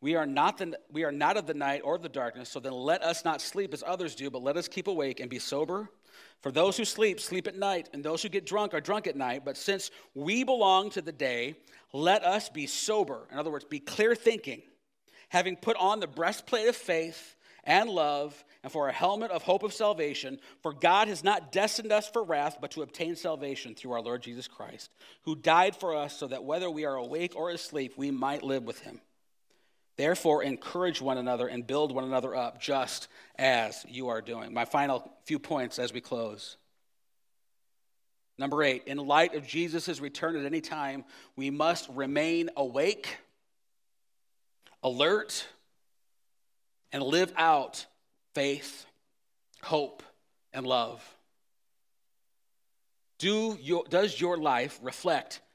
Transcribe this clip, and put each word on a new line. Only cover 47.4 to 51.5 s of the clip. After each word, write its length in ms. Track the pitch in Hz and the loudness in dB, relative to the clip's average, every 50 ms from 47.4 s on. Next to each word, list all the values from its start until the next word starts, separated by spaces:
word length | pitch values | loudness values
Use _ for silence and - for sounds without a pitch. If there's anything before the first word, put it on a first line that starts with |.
| 165 165 156 143 127 - - - - - _ _ _ _ _ _ _ _ - | 6 6 6 6 4 0 -6 -12 -14 -16 _ _ _ _ _ _ _ _ -2
faith, 520 | 151 139 139 139 147 - - - - - - _ _ _ _ _ _ _ _ _ _ _ _ _ - | 0 0 0 0 -2 -6 -12 -16 -16 -20 -20 _ _ _ _ _ _ _ _ _ _ _ _ _ -14
hope, 400 | - - 165 151 143 - - - - - _ _ _ _ _ _ _ _ | -4 0 0 0 0 0 -6 -12 -20 -20 _ _ _ _ _ _ _ _
and 140 | - 135 131 | -10 -6 -2
love. 360 | 127 127 123 117 113 117 110 - - - _ _ _ _ _ _ _ | 2 2 2 2 0 -4 -12 -18 -20 -20 _ _ _ _ _ _ _